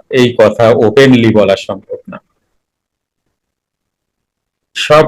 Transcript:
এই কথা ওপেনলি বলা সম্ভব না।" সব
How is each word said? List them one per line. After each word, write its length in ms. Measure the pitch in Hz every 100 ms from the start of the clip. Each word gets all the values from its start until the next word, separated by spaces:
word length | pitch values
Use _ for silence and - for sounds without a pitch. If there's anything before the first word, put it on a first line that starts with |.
| -
এই 260 | 127 123 120
কথা 300 | 107 107 117
ওপেনলি 640 | 113 110 135 135 123 113 104
বলা 200 | 98 95
সম্ভব 420 | - 98 - 101 -
না।" 120 | - _ _ _ _ _ _ _ _ _ _ _ _ _ _ _ _ _ _ _ _ _ _ _ _ _ -
সব 280 | - 151